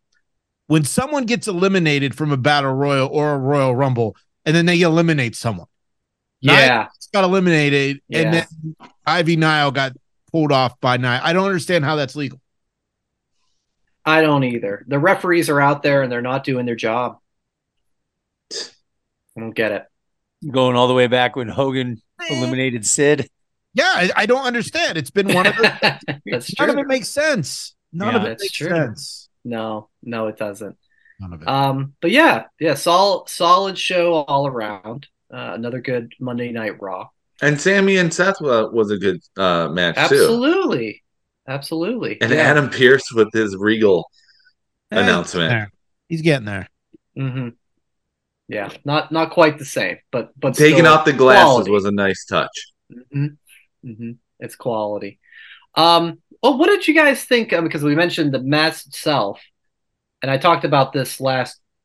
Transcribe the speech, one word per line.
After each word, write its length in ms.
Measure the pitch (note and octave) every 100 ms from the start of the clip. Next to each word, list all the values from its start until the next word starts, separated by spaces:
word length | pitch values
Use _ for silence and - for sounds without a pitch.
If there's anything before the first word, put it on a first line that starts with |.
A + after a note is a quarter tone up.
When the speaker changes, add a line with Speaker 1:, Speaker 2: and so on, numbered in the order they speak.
| _ _ _ _ _ _ -
Speaker 1:
When 180 | D#3
someone 420 | C#3+ - C4+ C#4+ A3+
gets 220 | A#3 G#3+
eliminated 680 | F3 F#3+ F#3+ D#3+ C#3+ C#3 -
from 160 | D3+
a 60 | C#3
battle 360 | C3+ D3 C3+
royal 340 | C3 C#3+ C#3 C3+
or 260 | D3 D3+ C#3+
a 20 |
Royal 380 | C3 D3 C3 B2
Rumble, 400 | C#3 A#2+ A2 - _ _ D#3
and 100 | E3
then 100 | E3+
they 160 | F3
eliminate 540 | F3 D#3+ E3 D3+ A#2 -
someone. 320 | A#2+ F#2 - _ _ _ _ _ _ _
Speaker 2:
Yeah. 120 | C3+
Speaker 1:
Nia 360 | C3+ C3 A#2 G#2+ _ -
got 100 | G3+
eliminated, 800 | F#3 G3 F#3 D#3 D3 C#3+ C#3 C#3 _
and 220 | D#3 D#3+
Speaker 2:
Yeah. 120 | E3 D#3+
Speaker 1:
then 240 | D#3+ D#3 - - _ -
Ivy 300 | F3 E3 E3
Nile 360 | D#3+ D3+ C#3+
got 220 | C3+ C3+ C3 _ _ _
pulled 200 | E3 D3+
off 280 | C#3 B2+ -
by 160 | C3 B2
Nile. 240 | B2+ B2+
I 100 | D#3
don't 120 | F3+ G3
understand 400 | F#3 - F3 D3
how 100 | D3+
that's 180 | C3+ D3
legal. 260 | C#3 - _ _ _ _ _ _ _ _ _ _ _ _ _ _ _ _
Speaker 2:
I 180 | D3+ D#3
don't 220 | D#3 C#3+
either. 400 | C3 A#2+ G2+ G2+ A#2+
The 100 | C#3+
referees 500 | F3 F#3 F3+ E3+ D3+
are 120 | C#3+
out 220 | C#3+ D3
there, 180 | D3 C#3
and 100 | B2+
they're 100 | A#2+
not 200 | B2 C3
doing 220 | C#3 B2+ B2
their 100 | A2+
job. 440 | A2+ A#2+ A#2+ A2 _ _ _ _ _ _ _ _ _ _ _ _ _
I 880 | - - _ _ _ _ _ _ -
don't 140 | A2+ A2
get 160 | A2
it. 140 | G2+ - _ _ _ _ _ D#3
Speaker 3:
Going 260 | C3 B2+ B2
all 120 | B2
the 60 |
way 140 | B2+ B2
back 280 | B2 B2 C3+
when 120 | A2+
Hogan 540 | G2+ C3+ C3 B2 A2 _ _
Speaker 1:
Eh. 160 | E4+ C3+
Speaker 3:
eliminated 480 | B2+ B2+ C3 A#2+ G2+
Sid. 420 | - C#3+ D3 A2+ _ _ _ _
Speaker 1:
Yeah, 100 | G#3+ F4
I, 160 | D#4+ F#3 -
I 100 | G#3
don't 200 | C4 B3+
understand. 520 | A#3+ F#3+ D#4+ D#4+ E3
It's 120 | C3
been 240 | G3+ G3
one 140 | F3+ F#3+
of 80 | -
the 420 | G#3+ - G3 C#3+ - -
Speaker 2:
<laughs> 0 | -
That's 320 | - - -
Speaker 1:
none 100 | D4+
Speaker 2:
true. 40 |
Speaker 1:
of 60 | C#4
it 80 | C#4
makes 220 | C4 F#3
sense. 640 | - D#4 B3+ C3 - - _ _
None 220 | D#3+ G#3
Speaker 3:
Yeah. 60 | A#3+
Speaker 1:
of 60 | G#3
it 40 |
Speaker 2:
That's 140 | -
Speaker 1:
makes 100 | G3
Speaker 2:
true. 160 | - F#3
Speaker 1:
sense. 600 | E3+ C3 G#2+ - - _ _
Speaker 2:
No, 460 | A#2+ A2+ A2 G#2+ - _
no, 260 | A2+ A2+ A2
it 100 | G#2+
doesn't. 400 | G#2+ G2 G2 - _ _ _ _
Speaker 1:
None 140 | F#2
of 80 | E2+
it. 60 | D#2
Speaker 2:
Um, 460 | C3+ C#3 C3+ C#3 -
but 100 | E3+
yeah, 340 | B3 D#4+ A#2+ - _
yeah, 160 | D#3 C#3+
sol-, 500 | E3+ F3+ G3+ F3+ -
solid 500 | - F3 F#3 G3 F3
show 360 | - F3+ F3
all 340 | D#3+ D3 C#3+ C#3+
around. 600 | B2 G#2+ G2+ A2 C3+ - _ _ B2
Uh, 160 | A#2+
another 280 | G2 A#2 B2+
good 320 | A#2+ B2 A#2 -
Monday 320 | B2+ A#2+ A#2+
Night 280 | A#2 G#2+ A2
Raw. 280 | G2 F#2 F#2 _ _ _
Speaker 4:
And 180 | C#3+ D3
Sammy 380 | F#3 G3 G3 F#3+
and 160 | E3+
Seth 260 | E3+ F#3 G3
wa-, 300 | D3+ A#2 A2
was 180 | A2+ G#2
a 80 | G#2
good, 220 | G2 E2+ - -
uh, 320 | F#2+ E2+ E2
match, 280 | E2+ F2 E2
too. 60 | D#3 C#3
Speaker 2:
Absolutely. 880 | F#2 A#2 C#4 F#4 F#4 - A2 - _ _ _ _ -
Absolutely. 760 | C3+ - D#3+ F3+ A#3+ C3 A2
Speaker 4:
And 100 | A#2
Speaker 2:
Yeah. 60 | C3+
Speaker 4:
Adam 320 | D3 D3+ C3
Pearce 420 | A#2+ B2+ C#3 -
with 200 | A#2 G#2+
his 200 | A2 G#2+ F#2+
Regal 520 | G#2 A2 G#2+ F2 - _ _ _ _ _ _ _ _
Speaker 1:
Eh, 40 | C#3+
he's 80 |
Speaker 4:
announcement. 460 | G2 F2 E2+ F#2 D#2+
Speaker 1:
there. 220 | A2+ G#2 _ _ _ _
He's 140 | E3
getting 240 | D#3+ C#3+ G#2
there. 240 | G2 F#2 _ _ _ _ -
Speaker 2:
Mm-hmm. 320 | C3+ C3 A#2+ - _ _ _ _ _ _ _ _ -
Yeah, 220 | G#2+ G2 - C#3
not, 260 | D3+ D3+
not 200 | D#3+ D#3+
quite 260 | - D#3 D3
the 80 | C#3
same, 320 | C3+ F#2+ F2 _
but, 200 | A#2+ G#2 -
but 140 | C#3
Speaker 4:
Taking 260 | A#2+ D3+ C#3+ D#3
Speaker 2:
still 80 |
Speaker 4:
off 100 | D#3
the 80 | -
glasses 320 | C3 C3 B2
Speaker 2:
quality. 280 | D#3+ A#2+ F#2+
Speaker 4:
was 120 | G2+
a 80 | G2
nice 320 | G2+ G2 F#2
touch. 440 | - F2+ C2+ - - _ _
Speaker 2:
Mm-hmm. 320 | - - C#3+ D3 D3 _ _ _ _ B2
Mm-hmm. 220 | G#2+ A#2 A#2+ _ _
It's 160 | B2 -
quality. 640 | B2+ A2 G#2+ G#2 G2 - _ - - - _ -
Um, 440 | E3 E3 E3+ D#3+ _ _
well, 160 | A#3+ B3+
what 100 | F4+
did 200 | G4 E4
you 60 |
guys 300 | D#4 D4 C4 -
think? 260 | A#3+ A3
Um, 140 | E3+ E3
because 180 | D#3
we 100 | D3 D3
mentioned 380 | F3 E3+ D3
the 60 | C3
match 460 | B2+ D3+ D#3+ - -
itself, 560 | - D#3 C#3 G2+ - _ _ _ _ _ _ _ _
and 100 | C3
I 60 | C3+
talked 260 | E3+ D3+
about 300 | D3+ C#3 C3+
this 260 | C#3+ - -
last 400 | C3+ C3 B2 - _ _